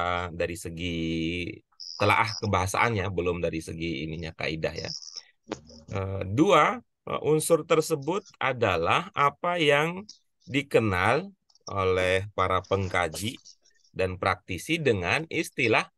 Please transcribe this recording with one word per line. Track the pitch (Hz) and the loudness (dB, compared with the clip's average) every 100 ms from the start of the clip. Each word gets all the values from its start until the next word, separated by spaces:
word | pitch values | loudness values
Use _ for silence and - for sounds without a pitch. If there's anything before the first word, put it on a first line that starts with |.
| 87 87 87 | 0 -2 -4
dari | 85 85 85 | -4 -4 -4
segi | 85 82 87 82 82 82 80 87 87 - - _ - - | -10 -8 -6 -2 -2 -2 -2 -4 -6 -10 -18 _ -18 0
telaah | 104 104 113 104 | 2 4 2 -2
kebahasaannya, | 107 95 92 - 117 110 90 | 0 2 2 2 2 2 -2
belum | 90 87 87 | -2 -2 0
dari | 82 82 | -2 -4
segi | 80 82 82 67 | -8 -6 -6 -4
ininya | 78 80 80 - | -6 -8 -10 -6
kaidah | 69 80 78 82 | -6 -4 -4 -4
ya. | - - - - - _ - - - - - 98 | -8 -10 -14 -20 -20 _ -12 -12 -12 -20 -8 -4
Eh, | 95 98 95 | -4 -4 -2
dua, | 107 185 170 165 240 - _ - | 2 6 6 4 0 -10 _ -8
eh, | - | -4
unsur | 131 156 156 165 | 0 0 4 2
tersebut | 160 160 156 156 139 190 - - | 4 2 2 -2 -2 -4 -6 -4
adalah | 127 131 113 87 85 127 180 - | -2 2 2 2 2 2 0 0
apa | 143 - 175 175 | 0 0 -2 2
yang | 147 143 160 175 214 - _ _ | 4 4 2 -4 -12 -20 _ _
dikenal | - 135 139 139 113 92 98 135 196 196 _ _ - | -4 -4 2 2 4 4 4 2 0 -12 _ _ -8
oleh | 98 92 92 92 95 104 - | -2 2 2 2 2 0 -2
para | 92 92 92 | 0 0 0
pengkaji | 98 95 90 85 78 104 143 - - _ _ _ - | -2 0 0 -2 -2 -6 -8 -16 -20 _ _ _ -4
dan | 92 92 | -4 0
praktisi | 98 92 - 90 - 165 | -2 -2 -4 -10 -4 0
dengan | 139 104 87 127 160 | 2 2 0 -2 -2
istilah | 147 - - 123 127 175 | -4 -4 -2 2 2 0